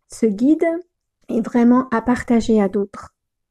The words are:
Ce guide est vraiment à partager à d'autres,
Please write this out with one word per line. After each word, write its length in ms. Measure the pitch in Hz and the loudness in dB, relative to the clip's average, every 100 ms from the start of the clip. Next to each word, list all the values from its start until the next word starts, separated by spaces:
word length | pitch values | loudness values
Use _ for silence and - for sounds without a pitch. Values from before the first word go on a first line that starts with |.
| - | -18
Ce 200 | - 226 | -2 -2
guide 400 | 196 262 320 330 339 - _ _ _ - | 0 2 2 0 -4 -10 _ _ _ -8
est 140 | 226 | -6
vraiment 480 | - 240 240 247 254 | -2 2 4 2 0
à 140 | 226 | -4
partager 580 | 240 247 - 233 214 220 | -2 -4 0 0 2 2
à 80 | 190 | 0
d'autres, 460 | 202 202 - - _ _ _ _ | -2 -6 -10 -20 _ _ _ _